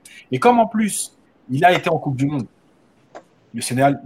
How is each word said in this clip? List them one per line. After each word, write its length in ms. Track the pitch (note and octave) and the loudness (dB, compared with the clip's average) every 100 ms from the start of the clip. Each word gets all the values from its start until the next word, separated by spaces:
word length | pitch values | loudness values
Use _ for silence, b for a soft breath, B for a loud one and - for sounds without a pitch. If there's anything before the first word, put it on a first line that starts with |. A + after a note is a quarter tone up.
| B B - | B B -8
Et 80 | B2+ | 0
comme 200 | A#3+ A#3+ | 4 4
en 80 | A3+ | 2
plus, 500 | G#3+ G#3+ - - _ _ _ - | -2 -4 -4 -10 _ _ _ -8
il 140 | C3 | 2
a 80 | F3 | 4
été 160 | F3+ F3 | 4 0
en 80 | D#3+ | -4
Coupe 200 | D3+ B2 | -4 -4
du 80 | C#3 | -2
Monde, 200 | D3 G2 _ _ _ _ _ _ - - _ _ | -4 -8 _ _ _ _ _ _ -20 -20 _ _
le 80 | A#2 | -12
Sénégal, 400 | - B2 C#3 C#3 | -4 2 2 0